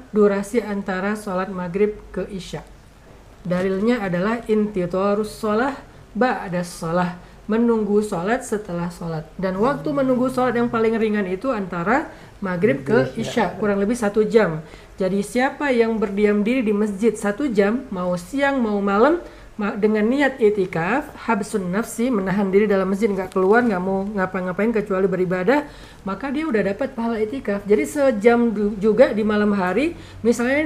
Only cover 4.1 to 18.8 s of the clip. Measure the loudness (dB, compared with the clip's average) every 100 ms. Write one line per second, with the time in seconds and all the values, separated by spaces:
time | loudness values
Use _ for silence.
4.1 | -2 0 -2 0 0 0 -2 -2 0 0
5.1 | 0 -2 -6 -2 0 0 -4 -14 -20 -12
6.1 | 0 0 0 -4 -6 -6 -8 -2 0 -2
7.1 | -4 -16 -20 -2 0 2 2 2 2 0
8.1 | -4 -2 -2 -2 -6 -4 -6 -6 -6 -8
9.1 | -8 -8 -6 -4 0 0 0 -2 0 2
10.1 | 2 2 0 0 0 0 2 2 2 0
11.1 | 0 -2 -2 -2 -4 -4 -4 0 0 0
12.1 | -10 -20 -10 -6 0 2 0 2 2 2
13.1 | -2 -4 0 -2 0 -2 0 0 0 0
14.1 | 2 4 6 4 0 -8 -18 -20 -4 0
15.1 | 0 0 0 0 0 0 2 2 2 -2
16.1 | 2 2 4 2 2 2 0 0 2 0
17.1 | 2 -2 -2 -2 2 2 2 -4 -6 -4
18.1 | -4 -4 -2 0 2 0 0